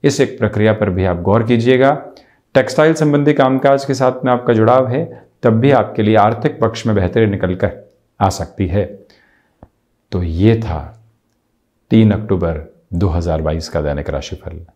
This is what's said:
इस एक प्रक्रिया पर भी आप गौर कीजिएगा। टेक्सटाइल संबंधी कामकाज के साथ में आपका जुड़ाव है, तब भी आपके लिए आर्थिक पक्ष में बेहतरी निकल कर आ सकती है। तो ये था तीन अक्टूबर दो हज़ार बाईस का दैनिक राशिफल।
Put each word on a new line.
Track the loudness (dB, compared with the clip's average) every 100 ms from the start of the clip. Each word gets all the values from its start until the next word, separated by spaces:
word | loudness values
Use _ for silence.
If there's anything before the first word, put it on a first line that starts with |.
इस | 2 2
एक | 0 0
प्रक्रिया | -2 2 0
पर | 2 0
भी | 0
आप | -2 -2
गौर | 0 0
कीजिएगा। | 2 0 4 4 4 0 -6 -20 _ _ _
टेक्सटाइल | 0 0 2 2
संबंधी | 2 0 2 2
कामकाज | 2 2 2 2 0
के | 0
साथ | 0 0 0
में | -2
आपका | -2 0
जुड़ाव | 2 4 4 2
है, | -4 -6 -12 _ _
तब | 0
भी | 2 4
आपके | 2 0 -2
लिए | 2 4
आर्थिक | 2 2 -4 -2
पक्ष | -4 -2 -2
में | 0
बेहतरी | 0 0 0
निकल | 0 -4
कर | -2 -4 -6 -20 _ _ _
आ | -2
सकती | -2 -12 -6 -2
है। | -2 -4 -10 _ _ _ _ _ _ -20 _ _ _ _
तो | -6
ये | -4 2 2 2
था | -2 -8 -10 -20 _ _ _ _ _ _ _ _ _
तीन | 4 4
अक्टूबर | 2 -2 -2 -2 -4 -10 _ _
दो | -4 -2
हज़ार | -2 -2 -2
बाईस | -2 -6 -6
का | -6
दैनिक | -4 -6 -6
राशिफल। | -8 -10 -14 -14 -16 -18